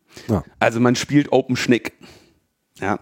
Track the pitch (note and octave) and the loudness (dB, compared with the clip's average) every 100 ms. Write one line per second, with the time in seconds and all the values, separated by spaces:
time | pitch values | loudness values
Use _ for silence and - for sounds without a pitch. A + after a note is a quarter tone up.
0 | _ - - G#2 - _ A2+ A#2 B2 C3 | _ -20 -4 -4 -4 _ -2 2 0 0
1 | - C#3+ C#3+ B2+ C3+ B2+ - A#2 - - | 0 0 2 0 0 -4 0 0 -2 -16
2 | - - _ _ _ _ _ _ F#2+ G#2 | -20 -20 _ _ _ _ _ _ -6 -6